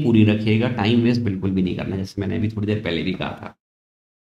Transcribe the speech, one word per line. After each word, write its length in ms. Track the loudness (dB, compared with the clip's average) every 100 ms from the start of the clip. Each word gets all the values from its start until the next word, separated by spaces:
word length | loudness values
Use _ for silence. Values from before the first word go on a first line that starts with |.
पूरी 200 | 4 6
रखिएगा, 440 | 6 4 2 2 0
time 320 | 0 2 2
waste 180 | 2 2
बिल्कुल 280 | 0 -2 -2
भी 120 | 0
नहीं 140 | 0 -2
करना, 200 | -4 -6
जैसे 240 | -6 -6
मैंने 160 | -4 -2
अभी 120 | -4
थोड़ी 180 | -2 -2
देर 140 | -2
पहले 180 | -2 -4
भी 100 | -4
कहा 180 | -4 -6
था। 240 | -8 -14 -18 _ _ _ _ _ _ _